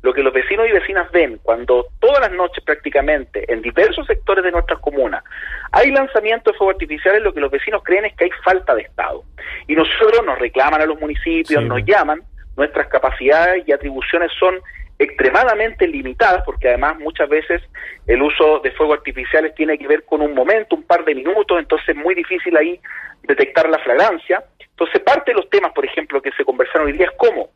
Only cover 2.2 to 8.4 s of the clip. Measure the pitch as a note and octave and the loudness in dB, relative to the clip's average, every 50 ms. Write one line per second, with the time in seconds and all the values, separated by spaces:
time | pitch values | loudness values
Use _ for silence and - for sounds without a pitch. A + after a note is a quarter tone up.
2.2 | B3+ G3+ F#3 F3+ F3+ E3+ - - _ - D3+ - - D3 C#3 C#3+ C#3 D3 D3+ C#3+ | 2 0 -2 -2 -4 -4 -4 -8 _ -4 -4 -4 -4 -2 -2 0 0 2 -2 -2
3.2 | C3 _ - G#2 F#2 - A#2+ A2+ A2 A#2+ - E3+ G3 A3 - - C#4+ - A3 - | -2 _ -10 -10 -4 -4 -6 -4 -4 -4 0 2 2 2 2 -2 -4 -4 -4 -4
4.2 | - - - F#3+ F3+ F3+ F3 E3+ E3 - E3 - - D3 C#3+ C#3 B2+ A2 - - | 0 0 0 0 0 0 -2 -2 -2 -2 -6 -4 -6 -6 -2 -2 -2 -2 -4 -8
5.2 | _ - - - - - - - - - - C#4 D4 C#4 C4+ C#4 C4+ C4+ - A3 | _ -14 -18 -16 -12 -12 -12 -12 -10 0 2 2 4 4 4 0 0 2 -2 -2
6.2 | G#3 A3 A3+ A3+ _ A3 G3+ - G3+ G3 F#3+ - F3 D3 D3+ D3+ - F#3 G3+ G#3+ | 0 0 -2 0 _ 0 0 2 0 0 0 -2 -6 -10 -10 -2 0 2 2 2
7.2 | A3 G3 D3 D3+ C#3+ C3+ C#3 C#3 - - G#3+ G3 - - F3+ G3 G#3+ G#3 - - | 2 0 -2 -2 -4 -2 -4 -4 -4 -4 -6 -6 0 0 0 0 0 -4 -2 -2
8.2 | - - - - | -2 -2 -2 -2